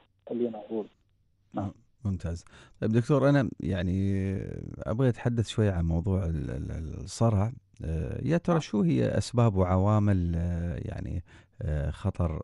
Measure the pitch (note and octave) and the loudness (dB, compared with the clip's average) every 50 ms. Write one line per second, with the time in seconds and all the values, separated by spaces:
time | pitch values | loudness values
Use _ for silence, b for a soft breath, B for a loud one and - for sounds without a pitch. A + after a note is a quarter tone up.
0 | _ _ _ _ _ - - A#2 A#2+ A#2 A2+ G#2+ G#2 - A2 A2 G2+ - _ _ | _ _ _ _ _ -10 -4 -4 -4 -4 -4 -8 -10 -8 -6 -8 -8 -8 _ _
1 | _ _ _ _ _ _ _ _ _ _ - G#2 G#2 G2 - - _ _ _ _ | _ _ _ _ _ _ _ _ _ _ -8 -8 -6 -6 -8 -12 _ _ _ _
2 | - G#2 F#2+ F2 - - F2 F2 - b b b b b b - A2+ A2 A2 A#2+ | -4 -4 -4 -4 -4 -6 -8 -8 -12 b b b b b b -4 -2 2 2 2
3 | A#2 - D3+ C3+ B2+ C#3 C#3+ C#3+ B2 - - - - - F#2+ F2+ F2 F2+ F2+ F#2+ | 4 4 2 4 6 6 4 4 2 0 -4 -4 -4 -2 -2 0 0 0 0 2
4 | G2 G2 G2 G2 F#2+ G2 F#2+ G2 - G1+ G1+ G1+ G1+ - - - - - G#2+ A2+ | 2 2 0 0 0 -2 -2 -4 -6 -8 -10 -10 -10 -12 -12 -10 -6 -4 -2 2
5 | C3+ B2+ A#2 - - B2 A#2+ A#2 G#2+ - - - A2 G2+ F#2+ E2+ E2 E2 E2 E2+ | 2 2 2 0 -2 -2 0 0 -2 -2 0 2 2 2 2 2 0 2 2 0
6 | E2 G2 F#2+ F#2+ F2 E2 E2 D2+ B1+ A#1+ - - - - - - E2 - - - | 2 0 0 0 0 0 -2 -2 -4 -4 -6 -6 -6 -6 -8 -8 -8 -8 -10 -10
7 | - G2 - - A#2 A#2 A2 G2 F#2+ A#2 C3 - - _ _ - - - D#3+ - | -10 -12 -2 0 2 2 4 2 0 0 -4 -8 -18 _ _ -10 -6 -4 -4 -4
8 | - - - - - B2 D#3+ E3+ - - F3 D#3+ - - - G#3 F#3+ E3+ C#3+ B2+ | -4 -4 -6 -4 -2 0 0 0 2 2 0 0 0 0 0 2 2 2 2 2
9 | A#2 - - - - - - A#2 A#2 A#2 G2 F#2+ F#2 F2+ F#2 F#2 F#2+ G#2 G#2+ G#2+ | 2 2 2 0 -2 0 2 4 4 4 4 4 2 4 4 4 4 4 4 4
10 | G2+ G#2 G2+ F#2 F2 E2+ E2+ E2 E2+ F2 F2 E2 E2+ F2 D2+ - - - - - | 4 4 4 4 2 2 0 0 0 0 -2 -2 -2 -4 -4 -4 -6 -6 -8 -8
11 | - - - F2 b b b b b b _ - - D#2+ D2+ D2 C#2+ D#2+ E2 - | -6 -6 -6 -6 b b b b b b _ -8 -4 -2 -2 0 -2 -2 -4 -2
12 | - F#2+ - - F2+ E2 D#2 - | -2 -4 0 0 -2 -2 -2 -4